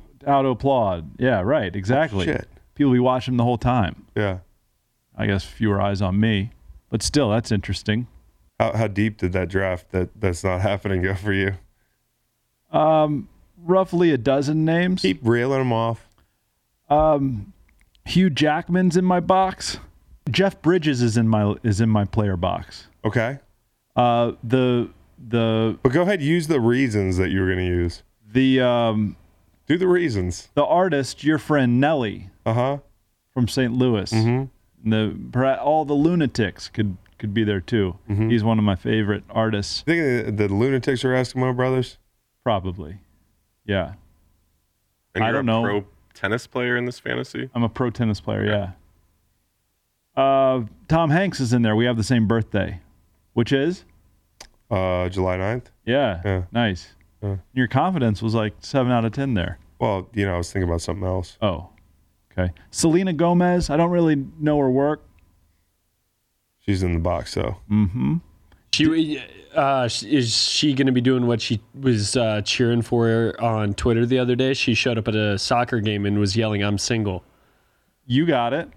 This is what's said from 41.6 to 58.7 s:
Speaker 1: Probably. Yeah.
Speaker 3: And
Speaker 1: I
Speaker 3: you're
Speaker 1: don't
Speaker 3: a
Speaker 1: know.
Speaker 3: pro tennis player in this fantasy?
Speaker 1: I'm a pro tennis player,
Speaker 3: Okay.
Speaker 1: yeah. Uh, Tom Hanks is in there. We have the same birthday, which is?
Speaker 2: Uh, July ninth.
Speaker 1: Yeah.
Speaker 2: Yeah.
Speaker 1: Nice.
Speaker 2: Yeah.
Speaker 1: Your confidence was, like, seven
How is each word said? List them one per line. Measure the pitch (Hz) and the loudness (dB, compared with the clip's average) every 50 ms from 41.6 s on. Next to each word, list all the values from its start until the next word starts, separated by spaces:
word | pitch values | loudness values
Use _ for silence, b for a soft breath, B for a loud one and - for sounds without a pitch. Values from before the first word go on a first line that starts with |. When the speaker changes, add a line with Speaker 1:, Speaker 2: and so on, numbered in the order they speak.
| 127 131 131 131 127 - - _ _ _ _ _ _ _ _ _ | 0 0 0 -2 -2 -4 -8 _ _ _ _ _ _ _ _ _
Speaker 1:
Probably. | - 123 107 95 90 95 87 95 78 76 101 101 - _ _ _ _ _ _ _ _ _ _ _ _ | -2 -2 -2 -2 -2 -6 -8 -8 -10 -14 -16 -18 -20 _ _ _ _ _ _ _ _ _ _ _ _
Yeah. | 104 101 95 82 71 101 - _ _ _ _ _ _ _ _ _ _ _ _ _ _ _ _ _ _ _ _ _ _ - | -2 -2 -2 -2 -4 -8 -16 _ _ _ _ _ _ _ _ _ _ _ _ _ _ _ _ _ _ _ _ _ _ -4
Speaker 3:
And | 101 | -2
Speaker 1:
I | 110 117 | -2 0
Speaker 3:
you're | 113 107 | 0 -2
Speaker 1:
don't | 123 113 | 0 0
Speaker 3:
a | |
Speaker 1:
know. | 110 113 | 0 0
Speaker 3:
pro | 117 101 101 104 101 - _ _ _ _ _ | 0 0 -2 -2 -4 -8 _ _ _ _ _
tennis | - - 98 113 120 - | -8 -4 -4 -4 -4 -6
player | - - 127 123 123 123 120 | -6 -6 -4 -2 -2 -2 -2
in | 123 | -4
this | 123 120 - | -6 -8 -8
fantasy? | - - 123 123 131 - - 120 127 131 - | -8 -6 -6 -6 -6 -8 -8 -10 -10 -6 -4
Speaker 1:
I'm | 120 | -2
a | 117 110 | -2 -2
pro | - - 127 120 | -2 -2 -4 -2
tennis | - - 117 110 101 - | -2 -2 -2 -2 -2 -4
player, | - 110 104 104 | -4 -6 -4 -2
Speaker 3:
Okay. | 104 104 107 101 95 92 - - _ _ _ _ _ _ _ _ _ _ _ _ _ _ _ _ _ _ _ _ _ _ _ _ _ _ _ | -2 -2 -2 -2 -4 -6 -10 -16 _ _ _ _ _ _ _ _ _ _ _ _ _ _ _ _ _ _ _ _ _ _ _ _ _ _ _
Speaker 1:
yeah. | 135 | 0
Uh, | 135 135 139 135 135 131 131 127 113 107 - - - - | 2 2 4 4 4 2 2 0 -2 -6 -12 -12 -4 0
Tom | 160 165 165 143 | 2 2 2 2
Hanks | 151 180 202 180 - - | 2 2 0 0 -2 -4
is | 131 110 | -2 0
in | 123 120 | 2 2
there. | 117 107 107 | 2 2 2
We | 110 120 | 2 2
have | 123 120 | 2 0
the | 110 101 | 0 0
same | 95 127 117 110 | 0 2 2 2
birthday, | 98 117 113 104 - - 98 92 - 95 - - _ _ _ _ _ _ _ _ _ - | 2 2 0 -2 -2 -4 -4 -4 -4 -8 -12 -16 _ _ _ _ _ _ _ _ _ -2
which | 120 117 - | -2 0 0
is? | 139 135 143 170 185 - - _ _ _ _ _ _ _ _ _ _ - - - _ _ _ - | 0 0 0 -2 -4 -6 -10 _ _ _ _ _ _ _ _ _ _ -20 -20 -20 _ _ _ -4
Speaker 2:
Uh, | 104 95 92 92 90 90 90 87 | -2 0 0 0 0 -2 -2 -2
July | 95 95 92 92 90 | -2 -2 -2 -2 -2
ninth. | 92 92 107 120 123 - - _ _ _ | -2 -2 -4 -4 -6 -8 -14 _ _ _
Speaker 1:
Yeah. | 110 123 143 139 110 87 90 90 | -2 0 0 0 0 -2 -4 -4
Speaker 2:
Yeah. | 101 95 92 87 - | -2 -2 -2 -4 -4
Speaker 1:
Nice. | - 120 117 104 90 - - - _ _ _ _ _ _ | -2 -2 0 0 -2 -4 -10 -16 _ _ _ _ _ _
Speaker 2:
Yeah. | 107 101 98 92 - _ | -8 -8 -8 -8 -10 _
Speaker 1:
Your | - 131 123 - | -2 -2 -2 0
confidence | - 135 160 190 185 151 123 113 101 - | 0 0 0 0 0 0 0 0 0 0
was, | 113 110 110 | -2 -2 0
like, | 113 107 104 - - | 0 -2 -2 -6 -10
seven | - - | -10 -4